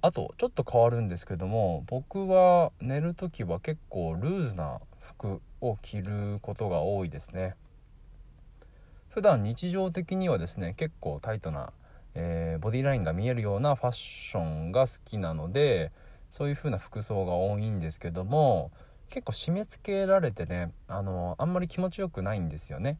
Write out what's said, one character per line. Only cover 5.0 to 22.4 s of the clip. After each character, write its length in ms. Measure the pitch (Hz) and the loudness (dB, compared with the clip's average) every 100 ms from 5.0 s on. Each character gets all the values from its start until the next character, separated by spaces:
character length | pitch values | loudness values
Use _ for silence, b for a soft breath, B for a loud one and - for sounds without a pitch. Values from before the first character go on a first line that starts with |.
| - - 107 95 - - | -20 -10 -6 -6 -10 -6
を 160 | 127 104 | -4 -4
着 220 | - 104 | -6 -8
る 360 | 98 104 101 104 | -6 -4 -4 -6
こ 120 | - | -6
と 140 | 101 107 | -6 -2
が 140 | 87 | 0
多 220 | 80 101 | 0 0
い 60 | 90 | -2
で 100 | 76 | -8
す 100 | - | -10
ね。 240 | 90 92 90 - - - - - - - - - - b b b b b | -6 -6 -8 -18 -20 -20 -20 -20 -20 -20 -20 -20 -20 b b b b b
普 140 | - | 4
段 200 | 202 139 | 6 6
日 260 | 101 120 175 | 4 -2 0
常 200 | 185 190 | 0 0
的 260 | 175 175 - | 0 -2 0
に 120 | 185 | 2
は 100 | 127 | 2
で 100 | - | 0
す 100 | - | -4
ね、 160 | 85 | -6
結 200 | 95 156 - | -2 -4 -4
構 200 | 85 73 | -6 -6
タ 140 | 92 | -4
イ 60 | 110 | -4
ト 120 | - | -4
な、 200 | 73 65 - b b b | -6 -8 -14 b b b
え 420 | - 85 82 82 82 | -6 -4 -2 -2 -2
ー、 20 | |
ボ 120 | 101 | -2
デ 80 | 120 | 0
ィ 40 | |
ラ 100 | 139 | 2
イ 40 | 135 | 2
ン 60 | |
が 80 | 82 | 0
見 140 | 82 113 | 0 0
え 60 | |
る 60 | 123 | 0
よ 180 | 104 98 | 0 0
う 20 | |
な 160 | 143 135 | 2 2
フ 80 | |
ァ 40 | 123 | 0
ッ 40 | |
シ 440 | 120 - - - - | -2 -8 -10 -6 -4
ョ 40 | |
ン 320 | 82 78 80 | -2 -4 0
が 140 | 101 131 | 2 2
好 60 | - | 0
き 140 | - 107 | -8 -4
な 140 | 87 | -2
の 200 | 80 80 | -4 -2
で、 400 | 110 147 98 78 b b b b | 2 4 4 0 b b b b
そ 140 | - | -6
う 40 | 143 | -4
い 20 | |
う 20 | 143 | -2
風 120 | 156 | -2
な 80 | 117 | -4
服 260 | - 113 | -6 -10
装 220 | 107 104 | -4 -2
が 120 | 92 87 | 0 2
多 220 | 95 104 | 2 0
い 120 | 107 | 0
ん 80 | 104 | -2
で 120 | 80 | -4
す 80 | 80 | -6
け 120 | 85 | -6
ど 120 | 85 | -4
も、 480 | 92 143 147 98 65 b b b - | 0 4 6 6 0 b b b -12
結 160 | - | -10
構 80 | - | -6
締 200 | 107 - | -4 -2
め 120 | 175 | -2
付 380 | 214 - - 196 | -2 -8 -4 0
け 40 | 190 | 4
ら 140 | 196 | 4
れ 100 | 156 | 4
て 140 | 101 | -2
ね、 280 | 82 87 87 - - | -4 -4 -4 -8 -8
あ 140 | 95 | -6
の、 340 | 98 92 87 - | -4 -4 -4 -2
あ 60 | |
ん 80 | 156 | 0
ま 40 | 180 | 0
り 80 | 175 | -2
気 140 | - | -2
持 80 | 185 | -4
ち 140 | 170 | -2
よ 80 | 190 | -6
く 100 | - | -4
な 140 | 95 | -4
い 40 | |
ん 120 | 107 | -2